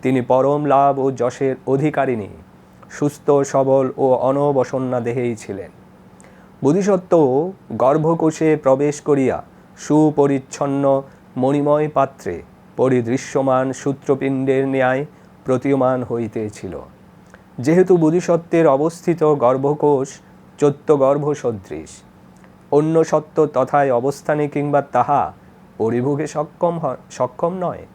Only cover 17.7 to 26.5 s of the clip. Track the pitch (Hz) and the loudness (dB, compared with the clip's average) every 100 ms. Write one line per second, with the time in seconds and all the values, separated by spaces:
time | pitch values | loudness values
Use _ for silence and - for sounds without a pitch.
17.7 | 170 180 175 156 175 175 165 170 170 160 | 2 4 4 4 2 0 -2 0 2 4
18.7 | 135 160 165 - 170 151 143 120 131 139 | 4 0 -4 -4 0 2 2 2 2 -2
19.7 | 151 147 139 135 - - - - - 147 | 0 2 0 -2 -10 -20 -20 -20 0 0
20.7 | 143 - 147 135 143 147 143 123 107 - | 0 0 4 4 2 -2 -4 -4 -6 -10
21.7 | 76 78 - - - - - - - - | -14 -14 -20 -20 -20 -20 -20 -20 -20 0
22.7 | 143 156 160 160 156 151 - 151 127 127 | 0 2 2 2 0 -2 -2 0 0 0
23.7 | 143 139 120 131 139 - 151 147 147 147 | 0 2 0 -2 -4 -4 -2 -2 -4 -2
24.7 | 143 135 123 123 143 78 - - - - | -2 0 -2 0 0 -2 -8 -20 -20 -20
25.7 | - 110 120 127 143 151 151 156 | -4 -2 0 -2 -4 -6 -6 -8